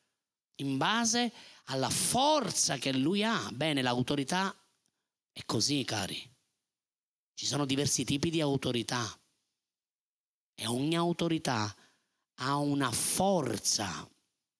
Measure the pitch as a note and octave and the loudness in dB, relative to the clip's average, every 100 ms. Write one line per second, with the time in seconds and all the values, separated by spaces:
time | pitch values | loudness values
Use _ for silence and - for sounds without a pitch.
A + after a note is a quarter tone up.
0 | _ _ _ _ _ - C#3 C3+ E3 A3 | _ _ _ _ _ -8 -4 0 2 2
1 | A#3 A#3 A#3+ - - - - C3+ B2 - | 2 0 0 -4 -20 -20 -8 -2 0 0
2 | - A#3 C#4 D4+ G#3 - - C#3 C#3 C3 | 2 2 4 4 2 0 0 0 0 2
3 | C#3 G3+ G#3+ G#3 - A#2 D#3 C#3+ B2+ B2 | 2 2 2 0 -2 -2 0 2 2 2
4 | B2+ D3 C3+ F3+ F#3+ - _ _ _ _ | 2 0 0 0 -2 -6 _ _ _ _
5 | _ _ _ - - A#2+ - C#3+ B2 G#2+ | _ _ _ -16 -4 0 2 0 0 -2
6 | F#2+ - - _ _ _ _ _ _ _ | -4 -6 -12 _ _ _ _ _ _ _
7 | _ _ _ - - C#3+ C#3+ C3+ C#3+ - | _ _ _ -8 -4 -2 0 2 2 0
8 | - C#3 E3+ D#3+ D3 C#3 - A#2+ G#2+ B2 | 0 0 0 2 2 2 0 -2 -2 -2
9 | A2 - _ _ _ _ _ _ _ _ | -4 -8 _ _ _ _ _ _ _ _
10 | _ _ _ _ _ - A2+ A#2+ C#3+ E3+ | _ _ _ _ _ -6 -2 0 0 0
11 | E3+ E3+ E3+ D#3+ D3+ A#2+ G#2+ - - _ | 0 0 0 0 0 0 -2 -6 -20 _
12 | _ _ _ - C3 C#3+ D3 C#3+ C3+ A#2 | _ _ _ -8 -2 0 0 0 0 0
13 | - - F#3+ F#3 C3 G#2 - - G2+ F2 | -2 2 2 2 0 -2 -2 -2 -2 -6
14 | - _ _ _ _ _ | -12 _ _ _ _ _